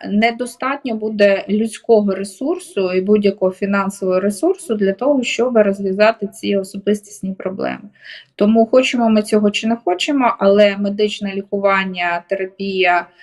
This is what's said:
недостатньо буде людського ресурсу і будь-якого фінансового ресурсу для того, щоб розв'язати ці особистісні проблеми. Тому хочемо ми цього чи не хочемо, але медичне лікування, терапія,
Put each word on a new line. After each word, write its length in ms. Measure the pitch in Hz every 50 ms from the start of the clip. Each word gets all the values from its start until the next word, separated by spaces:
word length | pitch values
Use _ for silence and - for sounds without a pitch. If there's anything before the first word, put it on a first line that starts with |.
| - 190
недостатньо 840 | 202 208 220 240 233 233 247 240 - - 254 262 277 285 - 254 226
буде 500 | 214 214 220 220 208 202 202 196 185 - -
людського 640 | 202 214 226 220 - - - - 226 208 208 202 190
ресурсу 760 | 190 196 202 - - 269 285 370 359 - - - 202 190 180 185
і 80 | 185
будь-якого 520 | 185 202 214 214 202 196 196 - 190 185 185
фінансового 680 | - 208 196 202 196 196 196 196 - 196 185 185 185
ресурсу 540 | 190 208 202 - - 349 381 - - - 226
для 180 | 208 196 196 196
того, 300 | - 247 285 294 262 233
щоб 340 | - - - 240 254 240
розв'язати 720 | 220 208 202 196 202 196 190 190 196 208 220 226 - 208
ці 300 | 202 - - - 208 202
особистісні 800 | 196 190 190 - 196 196 208 214 208 - - - - - 190 190
проблеми. 540 | - - 190 190 190 - - 65 - - 208 - _ - - - - - _ _
Тому 300 | - 208 208 226 226 226
хочемо 420 | 226 - 254 262 - - 240 233 226
ми 120 | 220 214 208
цього 280 | - 220 214 208 208
чи 160 | 202 - -
не 100 | 220 233
хочемо, 600 | 233 - 349 359 359 - - 294 277 247 226 - -
але 380 | 202 196 196 202 208 202 196
медичне 580 | 196 202 202 202 202 214 208 214 - 208 196 190
лікування, 920 | 196 196 - - 202 196 196 196 190 190 190 185 180 175 175 175 175 - _
терапія, 760 | 196 190 190 185 190 - 196 196 190 185 180 180 175 175 170 - _ _